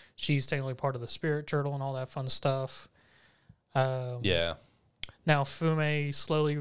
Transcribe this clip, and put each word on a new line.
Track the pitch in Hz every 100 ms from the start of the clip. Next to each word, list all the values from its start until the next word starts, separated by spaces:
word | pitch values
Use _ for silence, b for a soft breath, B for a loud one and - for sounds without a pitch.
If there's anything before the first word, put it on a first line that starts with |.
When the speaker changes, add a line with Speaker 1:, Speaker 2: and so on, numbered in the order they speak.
| B -
Speaker 1:
she's | - 143
technically | 131 143 135
part | 127 139 131
of |
the | 120
spirit | - 165 151 147
turtle | 151 143
and | 139
all | 135
that | 135 131
fun | - 131
stuff. | - 143 135 131 - - b b b b b b b _ 135
Um, | 131 131 127 123
Speaker 2:
Yeah. | 107 87 85 82 b b b _ - -
Speaker 1:
now | - 147
Fume | 139 - 165 160 151 151 147
slowly | 139 - 156 151 147